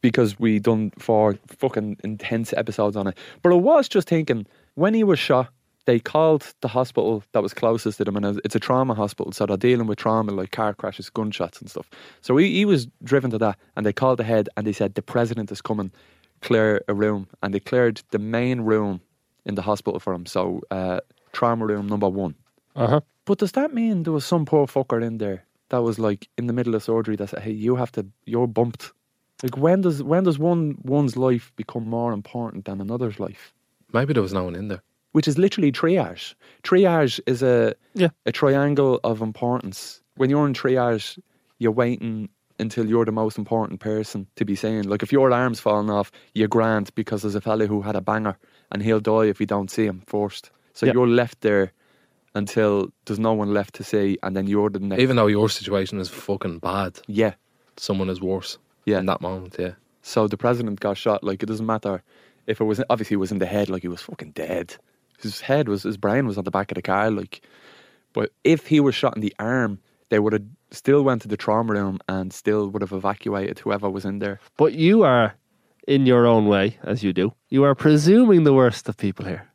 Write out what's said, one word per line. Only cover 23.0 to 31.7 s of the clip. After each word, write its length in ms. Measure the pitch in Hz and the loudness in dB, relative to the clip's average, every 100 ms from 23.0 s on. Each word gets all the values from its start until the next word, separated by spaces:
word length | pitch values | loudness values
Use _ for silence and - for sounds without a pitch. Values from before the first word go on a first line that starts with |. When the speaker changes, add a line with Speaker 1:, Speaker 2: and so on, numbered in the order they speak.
| - _ - | -2 _ -6
Speaker 1:
But 120 | 202 | -2
does 140 | 196 | 0
that 200 | - 302 | 0 -2
mean 300 | 254 226 196 | -2 0 0
there 100 | 165 | 0
was 120 | 156 - | -2 0
some 180 | 170 147 | 0 2
poor 200 | 156 139 | 2 2
fucker 380 | 139 127 117 | 0 0 -2
in 160 | 117 113 | -2 -4
there 240 | 104 95 _ _ _ | -4 -6 _ _ _
that 140 | 127 | 0
was, 160 | 117 107 | 0 0
like, 280 | 110 101 - - | 0 -2 -6 -8
in 100 | 120 | -4
the 60 | |
middle 200 | 120 120 | -2 0
of 80 | 110 | -2
surgery 320 | - 113 110 104 | 0 -2 0 -4
that 120 | 101 | -6
said, 140 | - | -8
"Hey, 80 | 101 | -8
you 240 | 107 113 127 | -4 -2 0
have 160 | 123 | -2
to, 160 | - 98 _ - | -6 -10 _ -6
you're 220 | 117 123 | -2 0
bumped"? 440 | 110 120 107 - _ _ _ _ _ | 0 0 -2 -18 _ _ _ _ _
Like, 120 | 127 131 | -8 0
when 260 | 156 190 | 2 4
does, 200 | 185 143 | 2 -2
when 220 | 139 170 | 0 2
does 160 | 190 143 | 2 2
one, 400 | 160 175 151 139 | 0 2 0 -4
one's 320 | - 143 143 123 | -2 0 0 2
life 360 | 131 120 - - | 0 0 -4 -16
become 300 | 110 | -10